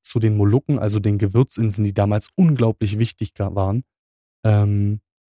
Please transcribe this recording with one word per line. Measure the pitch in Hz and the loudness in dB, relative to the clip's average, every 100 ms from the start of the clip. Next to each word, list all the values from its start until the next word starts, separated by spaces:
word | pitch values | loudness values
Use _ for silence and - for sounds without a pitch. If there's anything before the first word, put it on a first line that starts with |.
zu | - 120 | -6 -2
den | 110 104 | 0 2
Molukken, | 101 120 - 139 | 2 2 0 -2
also | 107 107 | 0 -2
den | 104 101 | 0 0
Gewürzinseln, | 101 104 - - 113 101 104 | 0 0 0 0 -4 -2 -2
die | |
damals | 101 101 104 - - | 0 0 0 -4 0
unglaublich | 175 135 117 113 107 104 | 2 4 0 0 -4 -2
wichtig | 113 - 104 | -4 -4 -10
ga-, | - 98 | -6 -6
waren, | 92 95 110 - _ _ _ _ _ | -2 -2 -2 -6 _ _ _ _ _
ähm, | 107 104 104 104 101 104 _ _ _ | 2 2 2 0 0 -4 _ _ _